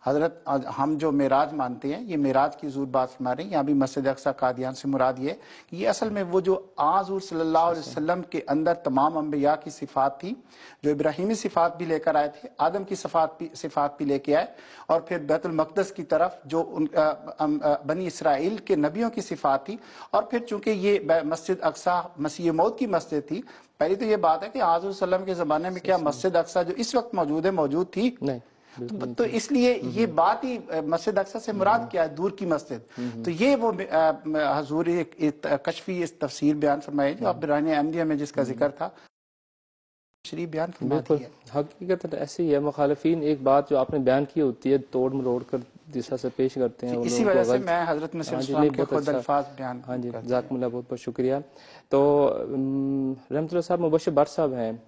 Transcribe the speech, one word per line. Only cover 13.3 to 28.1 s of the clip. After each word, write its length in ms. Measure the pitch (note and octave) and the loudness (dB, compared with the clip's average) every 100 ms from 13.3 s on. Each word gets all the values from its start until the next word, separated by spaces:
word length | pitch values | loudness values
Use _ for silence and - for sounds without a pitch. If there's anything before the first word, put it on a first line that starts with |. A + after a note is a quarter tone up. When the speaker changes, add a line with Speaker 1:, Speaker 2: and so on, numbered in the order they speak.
| - | -2
Speaker 1:
भी, 100 | E3 - | -12 -10
सिफ़ात 400 | D#3+ D3+ C#3+ - | -6 -2 -2 -2
भी 60 | |
लेके 300 | C#3+ C#3 C#3 | -2 0 2
आए, 140 | D3 F3+ - - - - | 2 2 -8 -20 -20 0
और 160 | E3 E3 | 0 0
फिर 100 | F3 | -6
बैतुल 280 | D3 D#3+ F3+ | 0 0 0
मक़दस 360 | D#3+ D#3+ - F#3+ | -2 0 0 -4
की 120 | - | -4
तरफ 360 | D#3 D#3 F3+ - C#3 | -2 2 2 -2 -6
जो 160 | E3 | -4
उन, 240 | E3 D#3+ D#3 | -2 -2 -2
अ, 140 | E3+ D#3 - - - | 2 2 0 -10 -4
अम, 180 | D#3 D3 | -2 0
अ, 180 | D3 D3 | 2 0
बनी 220 | D3 E3 F#3 | 0 -4 -4
इसराइल 520 | - D#3+ C#3 E3+ G#3+ | -2 0 2 0 -4
के 160 | - F#3 | -2 2
नबियों 320 | D3 F3 A#3 | 2 0 -2
की 120 | A3+ | -2
सिफ़ात 440 | - D#3+ D3 C3+ - | -6 -2 0 0 -2
थी। 100 | A3 - - - | -12 -12 -20 0
और 140 | G3 A3 | 0 0
फिर 100 | A#3+ | -4
चूंकि 280 | A#3+ G#3 G#3+ | -4 -4 0
ये 280 | G#3 G3 G3+ | 0 2 2
ब-, 220 | D3+ E3 D3+ | 4 2 2
मस्जिद 340 | D#3+ - F#3 | -4 -2 0
अक्सा 380 | D#3 D3+ - F3 F3 - | 0 -2 0 0 -2 -6
मसीह 320 | D3 D3 E3+ | -6 -2 0
मौत 240 | D#3+ F#3+ A3+ | 4 2 2
की 80 | A#3+ | 0
मस्जिद 340 | F3 - D3+ | 0 0 -4
थी, 220 | D3 E3+ - - - _ | -4 -8 -8 -20 -20 _
पहली 160 | D#3 F#3+ | 0 2
तो 80 | A3+ | 2
ये 100 | G#3 | 2
बात 240 | E3 D#3+ | 4 2
है 60 | G3+ | -2
कि 100 | C4 | 0
आ 140 | F#3+ | 2
हज़ूर 180 | E3+ G3 | 2 0
सल्लल्लाहु 300 | F#3+ F3+ F#3 | -4 0 0
अलैहि 0 | |
वसल्लम 20 | F#3+ | 0
के 80 | F3+ | -2
ज़माने 340 | D#3+ D3+ F3 | 0 0 0
में 120 | F3+ | -4
क्या 160 | F#3 F3+ | 0 2
मस्जिद 360 | D3+ B2+ F#3+ F3 | 2 0 2 2
अक्सा 240 | E3 F#3 | 2 0
जो 120 | E3+ | -2
इस 200 | F#3+ A#3 B3+ | -2 0 0
वक्त 180 | A#3+ G3+ | -2 -2
मौजूद 300 | D#3 D#3 E3+ | 0 2 0
है, 60 | |
मौजूद 320 | F#3+ D3 D3+ F3+ | 2 0 0 -2
थी? 280 | - A#3+ | 0 -2